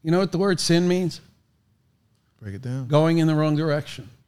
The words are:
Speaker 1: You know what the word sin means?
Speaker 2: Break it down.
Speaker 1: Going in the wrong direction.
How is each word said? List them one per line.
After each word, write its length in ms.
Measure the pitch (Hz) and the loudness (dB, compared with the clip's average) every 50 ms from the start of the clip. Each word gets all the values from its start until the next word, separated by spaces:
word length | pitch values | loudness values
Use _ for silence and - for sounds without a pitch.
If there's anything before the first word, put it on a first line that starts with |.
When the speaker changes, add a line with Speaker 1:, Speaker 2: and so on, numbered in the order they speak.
| - | -2
Speaker 1:
You 80 | 160 | 0
know 80 | 165 180 | 0 0
what 120 | 196 - | 0 0
the 60 | - | -2
word 240 | 165 196 202 180 - | 0 0 0 0 0
sin 260 | - - 170 170 180 | 2 2 2 4 4
means? 320 | 175 180 185 185 160 - - - _ _ _ _ _ _ _ _ _ _ _ _ _ _ _ _ _ _ _ _ _ _ _ | 2 2 0 0 -4 -6 -8 -20 _ _ _ _ _ _ _ _ _ _ _ _ _ _ _ _ _ _ _ _ _ _ _
Speaker 2:
Break 140 | 110 101 98 | -14 -14 -14
it 60 | 98 | -10
down. 260 | 127 120 127 135 131 | -8 -8 -8 -8 -4
Speaker 1:
Going 300 | 123 151 151 156 165 165 | 2 4 4 4 4 4
in 100 | 165 160 | 2 2
the 80 | 160 156 | 2 2
wrong 220 | 151 156 156 151 | 2 2 0 0
direction. 520 | 147 160 160 143 151 147 - - - 113 - - _ _ | 0 0 -2 -2 -4 -4 -8 -16 -18 -18 -20 -20 _ _